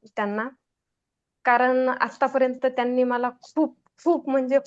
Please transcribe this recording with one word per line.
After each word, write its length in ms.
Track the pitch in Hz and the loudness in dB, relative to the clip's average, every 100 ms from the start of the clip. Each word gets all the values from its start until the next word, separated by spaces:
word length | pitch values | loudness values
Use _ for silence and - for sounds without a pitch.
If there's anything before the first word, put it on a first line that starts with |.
| 220 - | -12 -6
त्यांना. 280 | 208 208 247 262 _ _ _ _ _ _ _ _ 254 | -4 -4 -8 -12 _ _ _ _ _ _ _ _ 0
कारण 440 | 240 254 254 254 | 2 2 2 0
आतापर्यंत 760 | 254 240 - 262 262 254 254 262 | -2 -4 -2 -2 2 0 0 -4
त्यांनी 380 | 254 240 254 | -2 -2 0
मला 260 | 254 240 247 | 0 -2 -4
खूप, 480 | 247 - - 302 - _ _ | -8 -6 -2 -2 -4 _ _
खूप 260 | 339 330 294 | -2 -2 0
म्हणजे 300 | 269 254 269 | -2 0 0